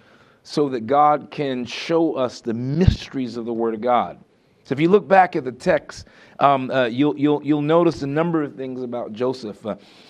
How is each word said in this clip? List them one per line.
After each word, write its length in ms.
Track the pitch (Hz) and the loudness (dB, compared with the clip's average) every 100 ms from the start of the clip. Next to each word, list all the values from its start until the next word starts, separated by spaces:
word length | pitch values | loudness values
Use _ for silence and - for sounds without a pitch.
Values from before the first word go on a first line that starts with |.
| _ _ _ _ - | _ _ _ _ -6
so 220 | - 147 | -2 -2
that 180 | 131 110 | -2 0
God 440 | 139 151 151 - | 4 4 2 -2
can 340 | - 143 127 | -6 -6 -6
show 520 | 120 - - 165 165 131 | -8 -8 -2 0 2 0
us 260 | 127 - | -2 -4
the 100 | - | -6
mysteries 880 | 113 127 147 185 - - 135 127 117 | -4 -2 2 2 2 -2 -8 -6 -6
of 80 | 117 | -6
the 60 | |
Word 180 | 113 117 | -2 -2
of 80 | 110 | -2
God. 420 | 120 123 90 - _ _ _ _ | 2 2 0 -6 _ _ _ _
So 100 | - | -6
if 40 | 131 | 0
you 120 | 165 | 4
look 180 | 202 139 | 4 6
back 280 | 190 180 175 | 4 4 2
at 80 | |
the 80 | 127 | -6
text, 540 | 120 180 156 - - - - - - | -4 0 0 -2 -14 -20 -20 -16 0
um, 320 | 139 139 127 | 2 4 2
uh, 140 | 131 | 0
you'll, 340 | 123 120 147 139 | 0 2 0 2
you'll, 240 | 147 147 | 0 0
you'll 200 | 139 151 | 0 0
notice 400 | 147 165 170 143 | 2 4 2 0
a 40 | 139 | -4
number 360 | 143 170 160 | -2 0 -2
of 120 | 143 | -4
things 280 | - 131 127 | -8 -10 -8
about 320 | 123 120 104 | -8 -8 -8
Joseph. 500 | 107 123 127 107 95 | -4 -4 -4 -8 -10
Uh, 120 | 110 92 - - - | -8 -10 -12 -20 -20